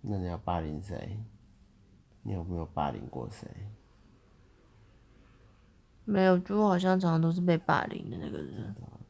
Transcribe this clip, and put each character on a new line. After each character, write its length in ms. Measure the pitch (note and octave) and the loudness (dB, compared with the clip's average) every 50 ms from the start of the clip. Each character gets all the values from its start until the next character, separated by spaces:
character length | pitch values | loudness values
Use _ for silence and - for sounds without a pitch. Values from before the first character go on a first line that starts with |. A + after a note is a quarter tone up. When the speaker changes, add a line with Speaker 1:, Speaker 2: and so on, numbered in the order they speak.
Speaker 1:
那 160 | - A#2+ G#2 | -4 -4 -4
你 100 | G2 F2+ | -2 -2
要 120 | F2 F2 E2+ | -4 -4 -6
霸 220 | - - F2 E2+ | -4 -2 -2 -2
凌 200 | E2 D#2 D2+ D2+ | -2 -4 -6 -6
谁？ 380 | F#2+ - - - - - G2 G#2+ A2 - - - - - - - - - - - - - - - - _ - - - | -8 -8 -10 -10 -8 -8 -8 -10 -10 -12 -14 -20 -20 -20 -20 -20 -20 -20 -20 -20 -20 -20 -20 -20 -20 _ -20 -14 -8
你 100 | G#2+ G#2 | -6 -4
有 120 | F#2 E2 | -4 -4
没 120 | F2 F2+ | -4 -4
有 80 | E2+ E2 | -4 -4
霸 240 | D#2+ - D#2 D2 C#2+ | -4 -2 -2 -2 -2
凌 140 | A#1+ G#1 G#1+ B1 | -2 -6 -10 -10
过 200 | - C2 A#1+ - | -8 -8 -8 -10
谁？ 200 | - - - - - - G2 G#2 G#2+ - - - - - - - - - - - - - - - _ - - - _ - - - - - - _ - - - - - - - - - - - - - - - _ _ - - | -10 -14 -16 -16 -14 -12 -14 -14 -14 -16 -20 -20 -20 -20 -20 -20 -20 -20 -20 -20 -20 -20 -20 -20 _ -20 -20 -20 _ -20 -20 -20 -20 -20 -20 _ -20 -20 -20 -20 -20 -20 -20 -20 -20 -20 -20 -20 -20 -20 -20 _ _ -16 -6
Speaker 2:
没 160 | - G#3 F#3+ F#3 | 0 4 6 8
有， 140 | F#3 F#3 F3+ | 8 8 6
就 220 | F3+ - G3 G#3 | 4 0 2 4
我 80 | G#3+ G#3 | 4 4
好 100 | F#3+ F3 | 4 4
像 220 | F#3 F#3 F#3 F#3 | 4 4 4 4
常 120 | F#3 F3 E3 | 4 4 4
常 80 | D#3+ | 4
都 120 | E3 E3 E3 | 4 4 2
是 80 | F3+ | 2
被 160 | F3 F3+ E3+ | 4 4 4
霸 260 | D#3+ - - - - - | 2 4 2 2 2 2
凌 260 | - - - - - | 0 -6 -8 -8 -8
的 80 | A2+ - | -8 -8
那 120 | - D2 | -8 -8
个 80 | - D2+ | -6 -8
人。 160 | D2+ C2 C2+ | -8 -8 -8
Speaker 1:
真 200 | - - - G2+ | -8 -8 -8 -8
的 80 | - - | -10 -12
啊。 180 | - - - - - | -16 -16 -18 -20 -20